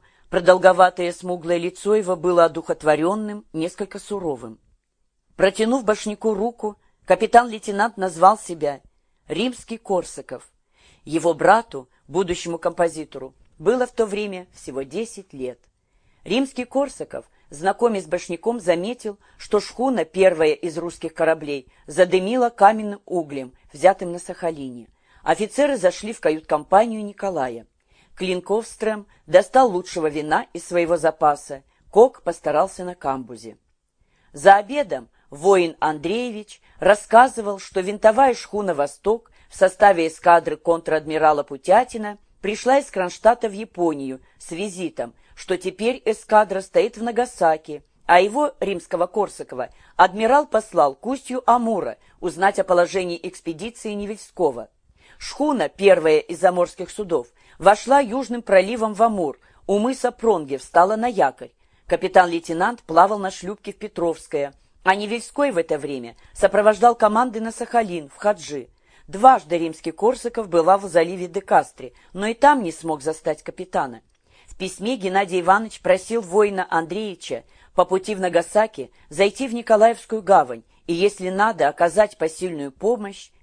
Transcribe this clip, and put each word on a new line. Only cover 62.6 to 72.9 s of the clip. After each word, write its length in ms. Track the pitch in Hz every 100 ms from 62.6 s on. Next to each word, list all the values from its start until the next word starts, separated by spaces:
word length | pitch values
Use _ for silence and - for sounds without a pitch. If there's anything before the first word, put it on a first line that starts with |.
| 180 -
плавал 360 | - 160 190 208
на 120 | 190
шлюпке 400 | - - 208 -
в 60 | -
Петровское, 760 | 214 - 170 156 - 151 139 - _ _
а 120 | 185 196
Невельской 560 | 208 233 - - 285
в 60 | 180
это 200 | 165 151
время 380 | 147 135 117 - -
сопровождал 640 | - 196 208 214 208 240 233
команды 460 | 214 214 254 226
на 100 | 226
Сахалин, 580 | 220 233 240 226 175 143
в 80 | -
Хаджи. 520 | 208 208 147 143 - _ _ _ -
Дважды 500 | 196 254 247 151 170
римский 340 | 165 160 170
Корсаков 580 | 160 214 262 233 233 208
бывал 300 | 165 160 196
в 80 | 196
заливе 400 | 170 170 185 180
де 140 | 180
Кастре, 520 | - 190 143 _ 127 - _
но 120 | 180 208
и 80 |
там 300 | 226 277 285
не 80 | 185
смог 300 | 156 160